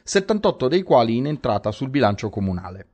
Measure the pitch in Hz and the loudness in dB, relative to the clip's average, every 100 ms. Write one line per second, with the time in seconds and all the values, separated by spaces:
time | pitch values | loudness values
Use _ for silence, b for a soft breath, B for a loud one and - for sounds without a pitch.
0 | - 196 190 214 208 - 127 175 175 139 | -2 -2 0 0 0 0 0 0 4 4
1 | 113 117 143 151 123 101 107 - 135 139 | 4 2 -2 -2 -2 -2 -2 -4 -4 2
2 | 107 101 107 104 95 90 90 95 - | 2 2 -4 -2 -2 -2 -8 -14 -18